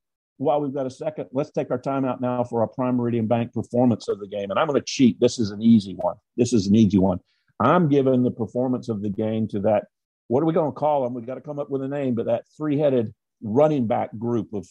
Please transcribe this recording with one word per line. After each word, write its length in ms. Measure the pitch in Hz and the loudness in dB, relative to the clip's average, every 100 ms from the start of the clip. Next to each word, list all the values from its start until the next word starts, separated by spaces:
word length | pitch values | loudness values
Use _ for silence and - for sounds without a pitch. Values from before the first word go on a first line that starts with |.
| _ _ _ - | _ _ _ -6
while 220 | 135 147 | -2 0
we've 140 | 143 | -2
got 120 | 139 131 | -4 -8
a 40 | |
second, 400 | 127 156 - - | -6 -10 -8 -8
let's 200 | 127 147 | -6 -4
take 200 | - 139 | -4 -4
our 80 | 123 | -4
time 240 | 139 135 | -4 -2
out 160 | 131 127 | -2 -2
now 240 | 123 123 | -4 -4
for 180 | 120 117 | -4 -2
our 60 | 110 | -2
Prime 300 | - 127 123 | -2 -2 0
Meridian 280 | 120 117 113 | 0 0 0
Bank 280 | 117 117 | 0 0
performance 560 | 117 - 120 123 107 - | -4 -4 2 2 2 -2
of 100 | 104 | -8
the 80 | 101 | -6
game. 240 | 101 98 | -8 -4
And 80 | 101 | -2
I'm 80 | 156 | 0
gonna 140 | 135 | 0
cheat. 380 | - - 127 - | -2 4 4 4
This 200 | 120 - | 0 2
is 120 | 104 | -4
an 100 | 104 | 0
easy 340 | 113 113 95 90 | 6 6 4 -4
one. 220 | 90 85 _ - | -4 -4 _ -2
This 160 | 120 | 2
is 160 | 120 95 | 2 4
an 80 | 107 | 4
easy 220 | 104 98 | 6 4
one. 220 | 95 90 _ _ _ - | 2 0 _ _ _ -2
I'm 280 | 117 175 165 | 2 4 4
giving 360 | 139 131 127 | 4 4 2
the 80 | 123 | 2
performance 580 | - 113 123 127 127 117 | -2 -6 -4 -2 -4 -4
of 120 | 107 | -6
the 80 | 104 | -6
game 380 | 98 110 110 107 | -4 -4 -2 -4
to 100 | 104 | -2
that, 240 | 101 104 - _ _ _ - | 0 0 -2 _ _ _ -2
what 160 | 127 | 0
are 20 | 160 | 2
we 80 | |
gonna 200 | 170 151 | 0 -2
call 320 | 127 147 147 123 | -2 -2 0 -2
him? 80 | |
We've 120 | 123 113 | -6 -10
gotta 160 | 131 | -12
come 180 | 151 147 | -12 -10
up 100 | 143 | -6
with 140 | 139 | -6
a 40 | 135 | -6
name, 280 | 143 135 117 | -6 -4 -4
but 100 | 113 | -2
that 180 | 117 - - | -4 -4 -8
three-headed 560 | 151 143 147 131 110 - _ _ | -4 0 2 2 -2 -8 _ _
running 460 | 110 113 156 151 113 | -4 2 2 2 0
back 280 | 113 107 107 | -2 -4 -6
group 360 | 117 117 95 | -4 -2 -4
of, 140 | 104 90 | -8 -8